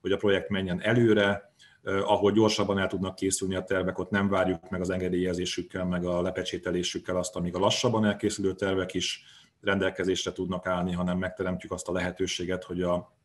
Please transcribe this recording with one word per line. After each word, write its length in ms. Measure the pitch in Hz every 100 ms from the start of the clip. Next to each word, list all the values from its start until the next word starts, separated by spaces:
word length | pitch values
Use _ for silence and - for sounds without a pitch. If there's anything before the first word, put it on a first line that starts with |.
hogy 120 | 98
a 40 | 95
projekt 320 | 107 95 -
menjen 320 | 98 95 87
előre, 720 | 104 117 117 104 101 101 - _ - _
ö, 200 | - 98
ahol 300 | 101 104 101
gyorsabban 460 | 104 107 107 98 98
el 80 | 95
tudnak 280 | 95 92
készülni 400 | - 95 - 95
a 100 | 92
tervek, 340 | 90 95 90 90
ott 120 | 90
nem 180 | 101 98
várjuk 420 | 95 92 90 -
meg 100 | 92
az 100 | 90
engedélyezésükkel, 920 | 92 90 90 90 87 90 - 85 95
meg 200 | 90 90
a 180 | 87 87
lepecsételésükkel 920 | 87 - 90 87 - 87 87 90 - 90
azt, 200 | 87 -
amíg 180 | 87
a 40 | 90
lassabban 460 | 101 - 123 113
elkészülő 500 | 107 101 104 - 98
tervek 400 | 92 98 95 92
is 280 | 92 92 - - - - _
rendelkezésre 720 | 104 98 95 92 92 92 -
tudnak 340 | 90 92 90 92
állni, 260 | 90 90
hanem 260 | 87 90 90
megteremtjük 540 | 92 - 92 90 104
azt 160 | 90 -
a 40 |
lehetőséget, 720 | 90 90 90 92 - 87 92
hogy 180 | - 87
a 340 | 90 87 - _